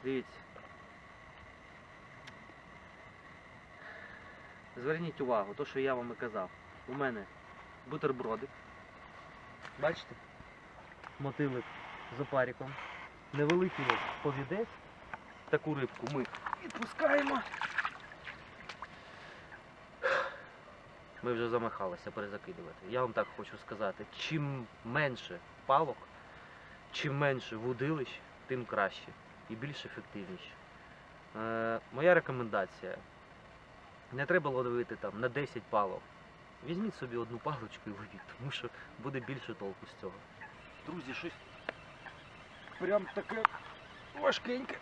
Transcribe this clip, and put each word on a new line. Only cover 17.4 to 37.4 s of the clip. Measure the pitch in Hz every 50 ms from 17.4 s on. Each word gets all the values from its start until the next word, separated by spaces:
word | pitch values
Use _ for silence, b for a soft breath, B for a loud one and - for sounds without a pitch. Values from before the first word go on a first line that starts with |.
| - - - - - - - - - - - - - - - - - - - - - - - - - - - - - - - B B B B B B B B B B B B - - - - - - - - - B B B 135 B B B B B B B B B - - - - - - - - - - - -
Ми | 120 123
вже | 117 120 117
замахалися | 117 120 113 113 - - 101 95 87 87 - 104
перезакидувати. | 95 - 104 101 98 101 - - 90 85 87 82 82 - 92 92
Я | 110 127
вам | 127 120 107
так | 113 104 - - -
хочу | 107 - - 104
сказати, | - - 113 101 107 98 95 - 107 - - -
чим | - - 156 160 147 143 139 131 120 107 - - -
менше | 113 120 147 151 143 123 110 - - 90 87 - - - - -
палок... | - 135 143 160 143 - - - - B B B B B B B B B B B B B B B B
Чим | - - - 151 135 139
менше | 143 143 135 127 - - 117
вудилищ, | 110 113 123 127 113 131 143 160 147 131 - - - - - - - - -
тим | 131 127 120
краще | - 113 107 101 95 - - - - - - - - - - - -
і | 113
більш | 110 120 147 143 - -
ефективніше. | 104 - - 101 - - 104 98 90 92 90 - - - - - - - B B B B B B B B - - - - 107
Е, | 110 113 113 113 113 113 113 110 - - -
моя | 123 151 175 180
рекомендація. | 165 - - 135 127 120 113 104 101 95 90 - - - - - - - - - - - - - - - - - - - - - - - - - - - -
Не | - 127 143
треба | 139 175 180 151 143
ловити | 131 127 127 123 120 120 120 - 113
там | 101 - 127 107 104
на | 120 127
десять | 120 143 143 131 - 123 107
палок. | - - 107 104 95 - - - - - - - - - - - - - - -
Візьміть | - 170 180 214 220 -
собі | - - 123 117 120
одну | 117 110 120
паличку | 117